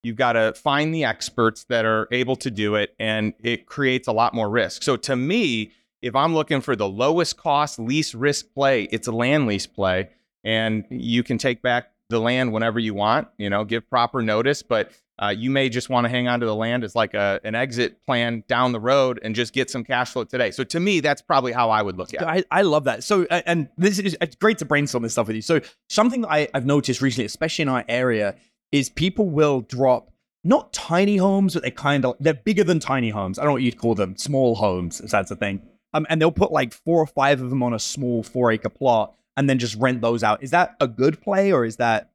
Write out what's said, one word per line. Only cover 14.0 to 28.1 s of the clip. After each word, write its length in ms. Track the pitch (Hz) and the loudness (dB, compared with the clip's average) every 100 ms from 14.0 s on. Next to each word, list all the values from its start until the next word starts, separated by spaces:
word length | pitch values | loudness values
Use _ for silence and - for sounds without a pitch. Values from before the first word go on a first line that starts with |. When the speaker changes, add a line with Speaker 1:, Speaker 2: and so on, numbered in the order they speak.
| 120 131 | 0 0
Speaker 1:
notice, 420 | 110 107 123 147 | 0 0 0 -2
but, 260 | - 113 98 _ _ - | -2 -2 -2 _ _ -6
uh, 120 | 101 104 | -4 -2
you 140 | 120 | -2
may 180 | 135 135 | 0 0
just 220 | 120 - | -2 -2
wanna 180 | 127 120 | 0 0
hang 220 | 123 123 | 0 0
on 100 | 123 | 0
to 60 | 117 | 0
the 100 | 107 | -2
land 300 | 113 123 110 | -2 -2 -2
as, 100 | 117 | -2
like, 180 | 107 | 0
a, 280 | 104 101 98 | 0 0 0
an 100 | 107 | -4
exit 480 | 113 135 117 120 - - | -4 -4 -2 -4 -4 -4
plan 360 | 123 120 117 - | -2 0 -4 -2
down 240 | 120 127 | 0 0
the 80 | 120 | 0
road 400 | 113 139 131 120 | 2 2 2 0
and 140 | 113 110 | -4 -4
just 160 | 117 | -2
get 180 | - 131 | -2 -2
some 140 | 127 | -4
cash 280 | 113 123 127 | -4 -2 -2
flow 100 | - | -4
today. 260 | 113 127 117 | -4 -2 -2
So 140 | - | -2
to 160 | 131 165 | -4 -2
me, 220 | 185 185 | 0 2
that's 200 | 143 143 | 0 -2
probably 300 | - 135 127 | 0 0 2
how 200 | 120 117 | 0 2
I 100 | 110 | 2
would 160 | 104 90 | 0 -4
look 160 | 90 | -8
at 80 | - | -6
it. 40 | 165 170 - | -2 -2 0
Speaker 2:
I, 100 | 170 | 2
I 20 | |
love 240 | 196 151 131 | 4 2 0
that. 180 | 107 | -4
So, 240 | - 202 175 | 0 0 2
uh, 120 | 175 170 | -2 0
and 220 | 170 143 - | -2 -2 0
this 220 | 185 196 | 0 2
is, 160 | 196 160 | -2 -2
it's 160 | 165 - | -6 0
great 220 | 220 - | 0 0
to 60 | 147 | 0
brainstorm 380 | 147 143 127 | 0 0 -2
this 80 | 117 | -2
stuff 160 | 113 110 | -2 -2
with 80 | 110 | -4
you. 60 | |
So 180 | 107 165 - - _ | 0 0 0 -12 _
something 320 | - 233 254 | 2 2 0
that 80 | 220 | 0
I, 160 | 156 147 | 0 0
I've 120 | 139 127 | -2 2
noticed 360 | 147 135 123 | 2 2 0
recently, 240 | 135 117 104 | 0 -2 -4
especially 380 | - 165 - | -4 -4 -2
in 60 | 147 | -2
our 140 | 127 - | -2 -2
area, 460 | 120 127 | 0 0